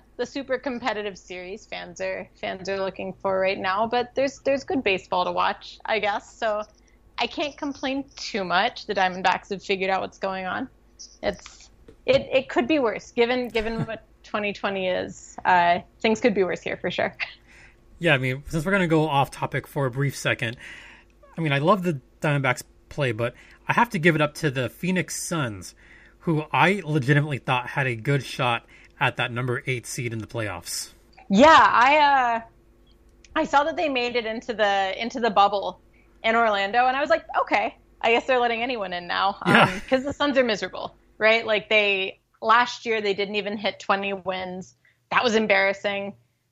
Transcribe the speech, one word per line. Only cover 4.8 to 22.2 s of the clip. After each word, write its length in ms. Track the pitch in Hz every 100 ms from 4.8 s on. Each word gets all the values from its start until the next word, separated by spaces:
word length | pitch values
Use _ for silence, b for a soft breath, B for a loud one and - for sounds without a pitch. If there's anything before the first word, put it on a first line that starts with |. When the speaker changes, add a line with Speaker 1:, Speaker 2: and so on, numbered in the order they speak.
Speaker 1:
baseball 400 | 214 185 - 185
to 80 | 180
watch, 480 | 180 185 202 - - -
I 140 | 220
guess. 380 | 202 220 - -
So 240 | 226 208 214 b b b _ -
I 80 | 240
can't 300 | - 294 -
complain 480 | 285 269 269 269 269 -
too 260 | - 214
much. 420 | 180 175 233 - -
The 80 |
Diamondbacks 560 | 196 185 180 185 190 -
have 120 | 190
figured 260 | - 196 190
out 120 | 190
what's 160 | 196 -
going 280 | 196 190 185
on. 220 | 202 262 _ _ - - -
It's, 460 | 208 - - - - - - - -
it, 220 | 269 -
it 200 | 262 254
could 180 | 330 247
be 120 | 311
worse, 320 | 233 180 -
given, 360 | - 233 254 247
given 380 | 226 214 226 -
what 180 | 220 -
<laughs> 100 | _
twenty 280 | - 214 208
twenty 380 | 196 208 196 185
is. 480 | 185 196 - - - -
Uh, 340 | 180 175 175 - _
things 180 | 226 220
could 140 | 247
be 100 | 196
worse 160 | 180 170
here 140 | - -
for 160 | 180
sure. 240 | - 202 -
<laughs> 60 | - - B B B B _ -
Speaker 2:
Yeah, 160 | 170
I 40 | 139
mean, 260 | 131 135 -
since 160 | 160 160
we're 80 |
gonna 140 | 196 175
go 200 | 160 156
off 240 | 139 131
topic 340 | - - 139 -
for 200 | 151 135
a 40 |
brief 280 | 123 143 -
second, 400 | - 110 117 120 B B B B B _ - -
I 20 |
mean, 140 | 156
I 60 | 139
love 220 | 156 202
the 200 | 180 143 -
Diamondbacks 420 | _